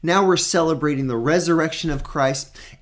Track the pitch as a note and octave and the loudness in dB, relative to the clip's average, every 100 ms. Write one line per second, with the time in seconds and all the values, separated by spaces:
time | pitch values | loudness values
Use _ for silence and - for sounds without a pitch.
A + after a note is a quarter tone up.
0 | E3 F#3+ F#3+ F3 - F#3 D#3+ D3 D3 C#3 | 0 2 4 2 0 0 0 0 -2 -2
1 | C3+ A#2 B2+ F3 E3+ E3 D#3+ - E3 C#3+ | -2 -2 2 2 2 2 0 -2 -4 -6
2 | - D3+ C3+ C#3+ - - - - | -4 -2 0 -2 -8 -18 -20 -8